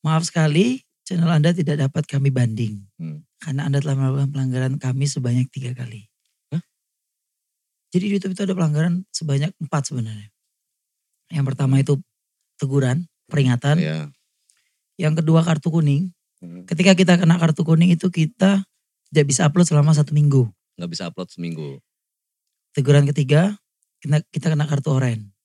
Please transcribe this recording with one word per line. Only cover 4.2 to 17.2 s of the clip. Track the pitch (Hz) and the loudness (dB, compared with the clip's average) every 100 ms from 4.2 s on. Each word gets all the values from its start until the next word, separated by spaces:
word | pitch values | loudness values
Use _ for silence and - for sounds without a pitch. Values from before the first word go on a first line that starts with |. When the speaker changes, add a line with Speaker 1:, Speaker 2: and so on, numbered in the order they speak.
| 139 | -2
Speaker 1:
pelanggaran | 143 131 127 127 139 | -2 -2 -2 -2 -4
kami | 131 131 143 | -4 -2 -2
sebanyak | 139 123 123 127 | -2 -2 0 -2
tiga | - 127 | -6 -10
kali." | 123 120 110 107 _ _ _ _ | -10 -12 -14 -20 _ _ _ _
Speaker 2:
Hah? | 156 - _ _ _ _ _ _ _ _ _ _ _ _ | -10 -10 _ _ _ _ _ _ _ _ _ _ _ _
Speaker 1:
Jadi | 180 | -4
di | 202 202 | -2 -4
YouTube | 190 | -4
itu | 185 | -6
ada | 196 | -6
pelanggaran | 180 160 147 170 175 190 | -2 -2 0 0 -2 -6
sebanyak | - 156 139 156 - | -10 -4 -2 -2 -6
empat | 147 151 135 | -6 -6 -4
sebenarnya. | 127 110 107 104 _ _ _ _ _ _ _ _ _ _ | -6 -8 -10 -16 _ _ _ _ _ _ _ _ _ _
Yang | 160 135 | -4 -4
pertama | 131 135 135 | -2 2 2
Speaker 2:
Hmm. | 139 | 2
Speaker 1:
itu | 143 - _ _ _ _ _ | -2 -4 _ _ _ _ _
teguran, | 139 139 131 139 175 _ _ | -2 0 0 -2 -6 _ _
peringatan. | 151 127 120 143 156 | 0 2 2 0 0
Speaker 2:
Iya. | 156 156 147 135 _ _ _ _ _ _ _ - | 0 -4 -8 _ _ _ _ _ _ _ _ -4
Speaker 1:
Yang | 156 160 | -2 0
kedua | 156 160 165 | 2 2 4
kartu | 156 170 | 0 0
kuning. | 160 151 139 185 _ _ _ | 0 2 0 -2 _ _ _
Speaker 2:
Hmm. | 175 170 - | -18 -18 -10
Speaker 1:
Ketika | 160 190 | 2 4
kita | 185 185 | 6 4
kena | 175 | 4